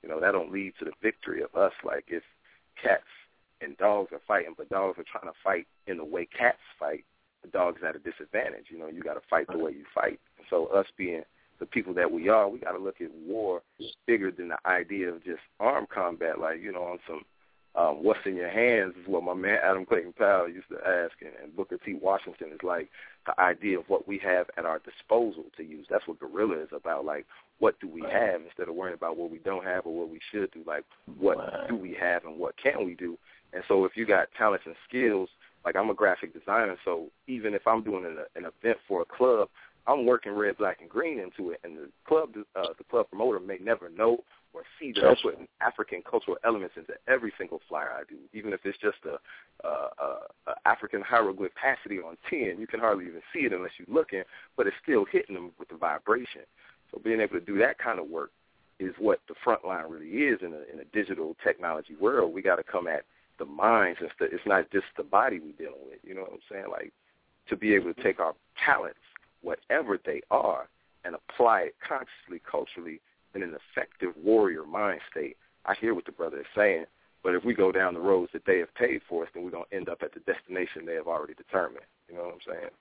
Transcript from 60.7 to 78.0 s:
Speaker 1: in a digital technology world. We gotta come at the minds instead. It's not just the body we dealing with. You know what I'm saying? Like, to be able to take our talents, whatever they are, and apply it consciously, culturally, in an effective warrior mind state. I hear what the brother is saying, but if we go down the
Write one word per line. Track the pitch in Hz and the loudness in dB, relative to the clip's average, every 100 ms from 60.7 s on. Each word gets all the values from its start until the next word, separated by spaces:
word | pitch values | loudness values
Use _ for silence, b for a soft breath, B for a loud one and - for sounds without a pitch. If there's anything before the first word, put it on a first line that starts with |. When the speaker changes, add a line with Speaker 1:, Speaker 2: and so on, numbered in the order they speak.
Speaker 1:
in | 76 | -16
a | 73 | -4
digital | 107 95 90 80 80 | -2 -2 -4 -4 -2
technology | 98 - 87 78 76 76 | 0 0 -2 -4 -8 0
world. | 101 131 87 | 2 4 2
We | 85 | 2
gotta | 95 87 | 2 2
come | - 98 87 | 0 -4 -2
at | 76 - _ _ _ | -4 -6 _ _ _
the | 71 | -12
minds | 73 104 113 95 85 | 2 6 6 4 0
instead. | 82 - 87 | -8 -2 -2
It's | 87 - | -2 2
not | 98 85 | 2 4
just | 98 - - | -2 -2 -10
the | |
body | - 98 127 92 | 2 4 4 0
we | 78 | -8
dealing | 76 76 67 67 | -12 -12 -12 -18
with. | - | -20
You | - | -14
know | 95 | -12
what | 95 | -10
I'm | - _ | -14 _
saying? | 101 98 | -10 -8
Like, | 82 - _ _ _ _ _ - | -8 -10 _ _ _ _ _ -6
to | 101 | -2
be | 107 | 6
able | 101 87 | 6 4
to | 82 | 0
take | - 95 | 0 2
our | 82 - _ - | -2 -2 _ -2
talents, | - 135 82 - _ - _ _ | 2 2 0 -10 _ -20 _ _
whatever | - - _ 143 131 95 | -6 -6 _ 0 2 -2
they | - 73 - | -2 -8 2
are, | 113 - 71 69 _ _ _ | 2 4 0 -6 _ _ _
and | 90 82 | -10 -10
apply | - - 120 107 | -14 4 6 6
it | 82 - | 2 -6
consciously, | - 143 127 - - 87 - | -8 -6 -8 -18 -14 -14 -4
culturally, | - - - 85 80 _ _ _ | -4 -4 -10 -14 -14 _ _ _
in | 98 | -10
an | 90 76 _ | -8 -10 _
effective | - - _ 90 78 | -6 -6 _ -6 -2
warrior | 87 110 101 78 | 4 6 6 0
mind | 76 90 104 82 - | -6 -2 -2 -2 -8
state. | 80 71 - _ _ | -8 -8 -10 _ _
I | - | -4
hear | 101 113 | -2 0
what | 98 | -2
the | - | -4
brother | - 82 69 | -8 -8 -6
is | 71 | -8
saying, | - 104 85 80 _ _ _ | 2 4 2 -4 _ _ _
but | 92 | -2
if | 90 | 0
we | 113 | 0
go | 107 95 | 4 4
down | 92 92 | 4 2
the | 87 | 2